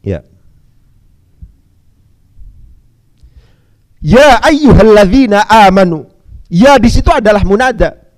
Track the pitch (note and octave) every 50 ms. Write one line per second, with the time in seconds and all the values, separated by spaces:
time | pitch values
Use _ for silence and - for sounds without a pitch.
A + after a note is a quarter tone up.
0 | _ G2+ F#2+ C#2+ _ _ _ _ _ _ _ _ _ _ _ _ _ _ _ _
1 | _ _ _ _ _ _ _ _ - - _ _ _ _ _ _ _ _ _ _
2 | _ _ _ _ _ _ _ - - - _ - - _ - _ _ _ _ _
3 | _ _ _ _ _ _ _ - _ _ _ _ _ _ _ _ _ _ _ _
4 | - D3+ G3+ B3 D4 D4 B3 G#3+ A#3 D4+ D#4 C#4+ D4+ B3+ E3+ E3+ G#3 A3 G#3 G#3
5 | G#3 F3+ G3+ C4+ C4 A3 G3+ G3+ G#3+ - A3 A3+ G#3 F#3+ F#3 G3 F#3+ F3 E3 D3+
6 | - _ _ _ _ - - - - _ E3+ F3 A#3+ C#4 C#4 B3+ G#3+ A#3 - -
7 | - - E4+ C#4+ A3+ G#3 G#3 G#3 F3+ F3+ G3 G#3+ B3+ C4 A#3+ E3 F3 D3+ - _
8 | _ _ _